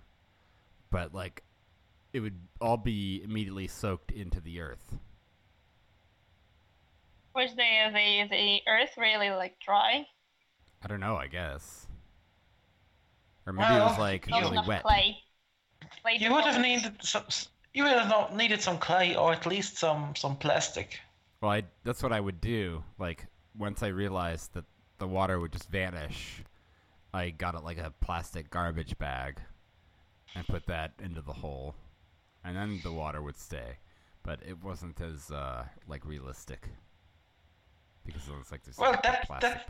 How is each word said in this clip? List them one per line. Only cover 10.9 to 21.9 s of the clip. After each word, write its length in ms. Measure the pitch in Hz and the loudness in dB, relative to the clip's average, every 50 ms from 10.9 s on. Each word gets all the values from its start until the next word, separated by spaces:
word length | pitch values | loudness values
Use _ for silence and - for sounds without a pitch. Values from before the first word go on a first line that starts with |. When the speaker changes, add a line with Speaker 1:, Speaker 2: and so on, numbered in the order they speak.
| 104 101 | -6 -4
Speaker 1:
know, 160 | 95 107 110 | -2 -2 -2
I 100 | 78 67 69 | -2 -4 -6
guess. 580 | 71 90 87 76 69 71 - - - - - - - - - - - - _ _ _ _ _ _ _ _ _ _ _ _ _ _ _ _ _ _ _ _ _ _ _ _ _ | -6 -6 -6 -6 -6 -10 -12 -16 -18 -16 -16 -16 -16 -16 -18 -20 -20 -20 _ _ _ _ _ _ _ _ _ _ _ _ _ _ _ _ _ _ _ _ _ _ _ _ _
Or 60 | - | -4
maybe 220 | 95 95 101 113 110 | 0 4 6 8 8
it 40 | 104 | 8
was, 120 | 104 113 | 8 6
Speaker 3:
Well, 80 | - - | 6 4
Speaker 1:
like, 280 | 107 101 95 90 - - | 4 2 2 0 0 0
Speaker 2:
Not 120 | 233 233 | 2 2
Speaker 1:
really 100 | 180 151 | 2 4
Speaker 2:
enough 140 | 120 110 95 | 2 2 2
Speaker 1:
wet. 160 | 101 107 92 | 2 0 2
Speaker 2:
clay. 340 | - 220 214 202 196 202 214 - - _ _ _ _ _ _ _ _ _ _ _ - - - - | 4 6 6 6 6 2 0 -4 -12 _ _ _ _ _ _ _ _ _ _ _ -20 -20 -20 -4
Clay 140 | - 226 226 233 | -2 0 2 2
Speaker 3:
You 140 | 214 226 | 4 4
would 120 | 247 311 311 | 6 6 6
have 120 | 302 247 | 6 4
Speaker 2:
deposits. 280 | 240 247 247 247 240 226 | 4 4 4 4 2 0
Speaker 3:
needed 200 | 220 - - - | -2 -6 -6 -4
some, 200 | - - - - - | -2 -2 -2 -2 -2
s-, 200 | - - - - _ _ _ _ | -4 -4 -4 -8 _ _ _ _
you 120 | - 262 285 | 0 2 4
would 80 | 285 | 6
have 160 | 269 240 220 202 | 6 6 6 6
not 260 | 220 214 196 - 185 | 6 4 4 2 2
needed 260 | 208 233 226 214 202 | 2 2 4 4 2
some 180 | - 185 175 160 | 2 0 0 2
clay 360 | - - 170 185 185 175 - | 2 4 6 6 6 6 6
or 180 | - - 165 | 6 6 6
at 140 | 165 165 - | 6 4 2
least 320 | 165 185 202 202 202 - - | 0 2 2 0 -2 -2 2
some, 360 | - 160 151 151 147 147 143 | 2 2 4 2 0 -4 -4
some 200 | - - 139 139 | -4 -2 -2 -2
plastic. 640 | 139 - 151 - 156 156 - - - - - - - - - _ _ _ _ _ _ | 0 2 4 4 4 2 0 -2 -6 -8 -8 -10 -14 -16 -18 _ _ _ _ _ _
Speaker 1:
Well, 120 | - 104 | 0 0
I, 100 | 104 107 104 87 - _ - | 2 0 -2 -4 -12 _ -6
that's 180 | 117 | -6